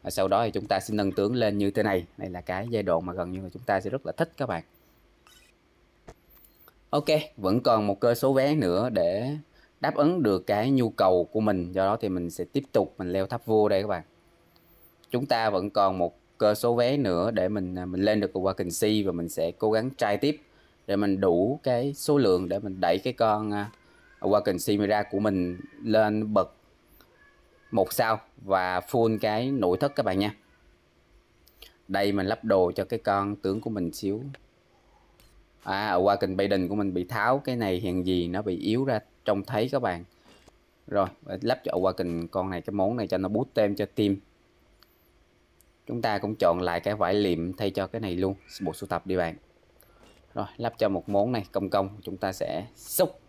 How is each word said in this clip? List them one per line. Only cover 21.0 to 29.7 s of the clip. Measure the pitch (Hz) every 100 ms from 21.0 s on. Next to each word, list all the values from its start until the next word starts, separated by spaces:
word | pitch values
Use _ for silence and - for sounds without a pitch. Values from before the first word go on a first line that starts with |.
| 101 95
đủ | 98 87 104 147
cái | 131 120 139
số | 143 - 147
lượng | 113 92 90
để | 95
mình | 107 92
đẩy | 87 95
cái | 127
con, | - 110 107 107
à, | 104 107 - _ _ _ -
Awakened | - 104 101 87
Chimera | - 104 101 104
của | 101 98
mình | 107 95 87 90 - -
lên | 113 110 107 107 107
bậc | 104 90 _ _ _ _ _ - _ - _ _ _ _
một | 113 95
sao | - 113 110 - -
và | 98 95 92 90
full | - 123 113 107
cái | 107 107 127
nội | 139 92